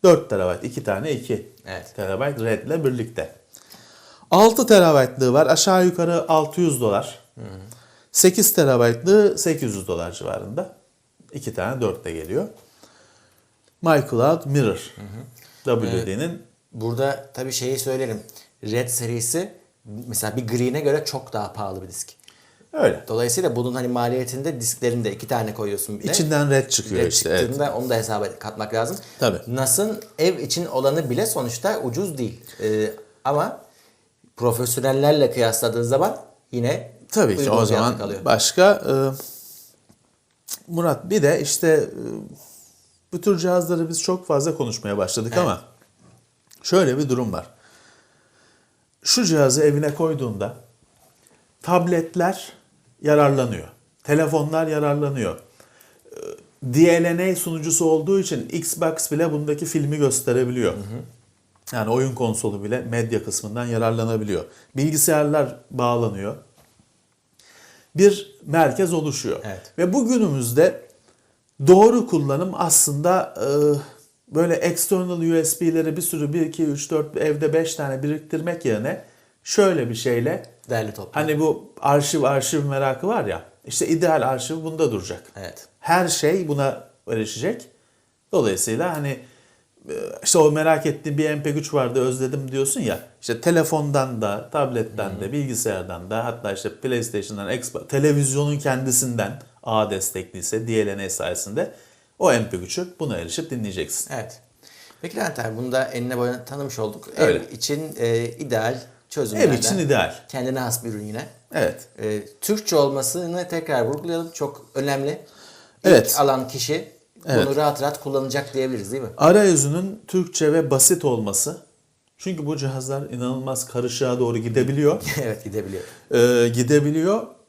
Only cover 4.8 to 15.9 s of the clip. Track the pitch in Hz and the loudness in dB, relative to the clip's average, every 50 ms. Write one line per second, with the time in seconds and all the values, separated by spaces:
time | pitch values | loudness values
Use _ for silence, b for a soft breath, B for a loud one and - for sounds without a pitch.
4.8 | 175 165 156 139 127 123 123 131 131 123 120 143 156 131 151 - - 202 185 185 | 10 8 8 6 6 4 2 0 2 4 6 6 6 6 4 4 4 4 4 6
5.8 | 185 180 175 175 170 165 170 170 - - 165 156 151 147 - 175 175 160 139 123 | 4 4 2 2 0 0 0 0 2 4 4 4 4 2 0 0 2 2 2 2
6.8 | 123 107 98 101 - - - - _ _ _ 123 113 104 95 95 95 107 113 B | 0 2 2 0 -2 -4 -12 -18 _ _ _ -18 -16 -16 -16 -16 -18 -18 -20 B
7.8 | B B B B B B B - - 185 180 226 202 - - - 156 139 131 120 | B B B B B B B 6 6 6 6 6 2 2 4 4 4 6 6 6
8.8 | 117 120 117 120 131 175 196 214 208 202 - - - 175 156 - 135 117 101 98 | 6 4 4 2 4 6 6 8 8 6 4 2 0 0 0 0 -2 -4 -4 -4
9.8 | 92 - 90 85 82 87 87 - - - 104 - 98 98 113 156 185 - - _ | -4 -4 -4 -4 -4 -8 -8 -8 -8 -6 -6 -6 -8 -8 -8 -8 -8 -8 -12 _
10.8 | _ _ _ _ _ _ _ _ _ - - 143 - - 110 - 90 107 131 127 | _ _ _ _ _ _ _ _ _ -16 -14 -10 -10 -8 -6 -4 -4 -4 -4 -2
11.8 | 120 104 90 - - - 82 80 78 82 98 147 202 - - b b b b b | -2 -2 -2 -4 -8 -10 -10 -8 -8 -4 -4 -4 -4 -4 -10 b b b b b
12.8 | b b b b b b b b b b b b b b b b _ _ _ _ | b b b b b b b b b b b b b b b b _ _ _ _
13.8 | - 165 160 143 139 147 - 113 120 143 165 165 - 143 139 143 131 107 92 - | 2 4 4 4 2 0 0 2 2 2 2 0 -2 -2 0 2 2 2 0 -4
14.8 | - - - - 101 101 98 113 - - - - - - - - - 135 120 113 | -8 -16 -18 -18 -16 -16 -14 -16 -16 -18 -20 -20 -20 -20 -20 -10 -2 0 0 0
15.8 | 110 95 | 0 0